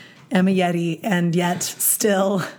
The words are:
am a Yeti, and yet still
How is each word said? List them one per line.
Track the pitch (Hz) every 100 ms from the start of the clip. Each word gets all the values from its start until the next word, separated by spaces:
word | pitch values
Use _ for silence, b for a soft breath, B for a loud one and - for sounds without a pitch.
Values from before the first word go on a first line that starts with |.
| B B B
am | 196 185
a | 190
Yeti, | 180 170 170 165
and | 233 180 175 165
yet | 175 175
still | - - - - 214 196 190 202 143